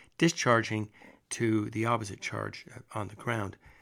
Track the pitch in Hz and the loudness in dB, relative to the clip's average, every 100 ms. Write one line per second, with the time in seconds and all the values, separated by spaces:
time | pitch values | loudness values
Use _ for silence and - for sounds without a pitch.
0 | - - 170 - 123 117 110 107 104 - | -20 0 2 4 6 6 4 0 -2 -8
1 | - - _ - 117 110 107 107 113 117 | -20 -20 _ -2 2 2 0 -2 0 0
2 | 104 - - - 104 - - - - 110 | -2 -10 -8 -6 -6 -8 -16 -20 -10 -8
3 | 98 107 120 113 98 - - - | -8 -6 -2 -2 -2 -8 -20 -20